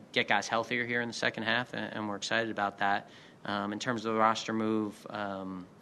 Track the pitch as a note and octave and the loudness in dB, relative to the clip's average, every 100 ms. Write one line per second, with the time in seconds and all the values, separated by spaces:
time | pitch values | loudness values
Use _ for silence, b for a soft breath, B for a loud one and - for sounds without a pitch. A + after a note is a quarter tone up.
0 | - B2 A2+ G#2 - A#2 A#2 B2 A#2+ A#2+ | -2 0 2 2 2 0 0 0 0 0
1 | A#2+ A2+ A#2+ A2 A2 A#2 B2 A2+ G#2+ A2 | -2 -2 -2 0 0 0 0 -4 -4 -4
2 | G#2+ G2+ - A2+ A2+ G#2 G2+ - G2+ G2+ | -4 -4 0 0 2 0 0 2 2 2
3 | - B B B - G2+ G2+ G#2 C3+ A#2 | -2 B B B -4 -2 0 -2 -2 -2
4 | A2 A2 A2 A2 - A2 A2 A2 G#2 G2+ | 2 6 6 4 0 0 2 2 0 -4
5 | - G#2 G2+ G2 F#2+ F#2 F2+ - | -8 -6 -4 -4 -6 -8 -10 -16